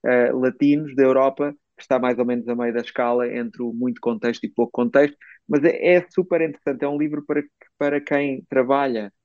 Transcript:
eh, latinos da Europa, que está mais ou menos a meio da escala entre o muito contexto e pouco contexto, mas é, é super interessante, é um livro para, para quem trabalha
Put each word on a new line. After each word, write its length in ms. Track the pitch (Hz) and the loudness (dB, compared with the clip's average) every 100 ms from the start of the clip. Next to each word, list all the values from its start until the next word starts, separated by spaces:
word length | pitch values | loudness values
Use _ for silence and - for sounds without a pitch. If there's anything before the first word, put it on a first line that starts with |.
eh, 280 | 117 123 123 | 2 2 2
latinos 640 | 123 127 - 143 147 151 131 | 2 -2 2 2 2 0 2
da 80 | |
Europa, 500 | 131 131 135 135 147 143 _ _ | 4 6 2 0 -6 -6 _ _
que 60 | |
está 160 | - 127 | -2 0
mais 200 | 123 120 | 0 0
ou 60 | |
menos 240 | 123 120 113 | 0 -2 -4
a 60 | |
meio 180 | 120 120 | -4 -2
da 60 | 117 | -4
escala 480 | 113 - 120 123 123 | -6 -4 0 0 -2
entre 300 | 123 120 - | -4 -8 -8
o 100 | 120 | -8
muito 280 | 117 127 120 | -4 -4 -2
contexto 440 | 120 110 120 117 | -4 -2 -4 -4
e 40 | - | -6
pouco 240 | - 120 | -2 -2
contexto, 440 | - 120 139 143 147 - - - | 0 2 2 2 -2 -20 -20 -4
mas 140 | 147 | 0
é, 320 | 156 - 165 180 | 2 2 4 2
é 100 | 175 | 2
super 300 | - 180 170 | -4 -2 0
interessante, 440 | 160 143 - 127 | -2 -4 -6 -4
é 40 | 143 | -4
um 100 | 147 | -2
livro 260 | 151 147 | -4 -6
para, 180 | 147 147 147 _ _ _ | -4 -4 -4 _ _ _
para 220 | 143 143 | -2 -2
quem 440 | 143 143 143 131 - | 0 -2 0 -6 -2
trabalha 640 | 135 127 139 139 117 101 _ | 0 2 2 0 -4 -8 _